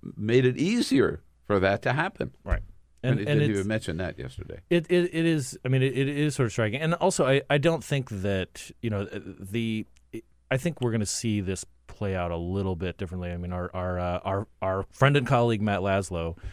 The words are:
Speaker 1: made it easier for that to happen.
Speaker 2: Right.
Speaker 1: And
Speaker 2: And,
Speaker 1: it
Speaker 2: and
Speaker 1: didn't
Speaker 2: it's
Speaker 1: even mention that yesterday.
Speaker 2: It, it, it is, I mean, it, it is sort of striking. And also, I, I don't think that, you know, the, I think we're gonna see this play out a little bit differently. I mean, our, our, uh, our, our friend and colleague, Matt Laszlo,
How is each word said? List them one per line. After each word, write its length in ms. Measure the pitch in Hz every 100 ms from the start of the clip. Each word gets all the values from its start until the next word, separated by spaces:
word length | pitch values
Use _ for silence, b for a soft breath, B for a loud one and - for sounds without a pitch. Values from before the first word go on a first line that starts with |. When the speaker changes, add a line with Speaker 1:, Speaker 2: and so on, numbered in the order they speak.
| - -
Speaker 1:
made 280 | 104 123
it 120 | 127 127
easier 680 | 170 233 - 135 92 76 - _ -
for 120 | 101
that 220 | 95 101
to 100 | 127
happen. 400 | 131 185 - - -
Speaker 2:
Right. 180 | - - - - _ _
Speaker 1:
And 160 | 127 -
Speaker 2:
And, 20 |
Speaker 1:
it 80 | 107
Speaker 2:
and 100 | 147
Speaker 1:
didn't 100 | 107
Speaker 2:
it's 80 | 101
Speaker 1:
even 80 | 98
mention 280 | 110 - 82
that 200 | 87 -
yesterday. 420 | 65 - - - -
Speaker 2:
It, 160 | 170 160
it, 200 | 180 175
it 140 | 165 165
is, 320 | 160 131 -
I 40 | 127
mean, 140 | 131
it, 140 | 131 127
it 120 | 135
is 260 | 143 151
sort 120 | - 120
of 60 |
striking. 280 | - 107 127
And 140 | 160
also, 320 | 170 180 180 135
I, 160 | 139 -
I 80 | 143
don't 240 | 160 165
think 280 | - 143 127
that, 600 | 101 98 95 90 - - -
you 100 | 117
know, 140 | 104
the, 840 | 101 104 78 - 95 110 113 110 - _ _ 110 - _ -
I 60 | 131
think 240 | 175 151
we're 120 | 123
gonna 140 | 110 101
see 340 | - 117 104
this 240 | 92 92 - _ -
play 260 | - 101
out 160 | 92 87
a 60 | 85
little 400 | 87 98 95 87
bit 200 | 90 -
differently. 320 | 92 90 87
I 40 | 87
mean, 160 | 87
our, 180 | 90 87
our, 240 | 92 90 90
uh, 200 | 87 90
our, 220 | 98 98 110 _
our 260 | 95 95 98
friend 240 | - 135 143
and 100 | 120
colleague, 360 | 127 120 110
Matt 180 | 107 98
Laszlo, 560 | 98 98 92 87 82 85 B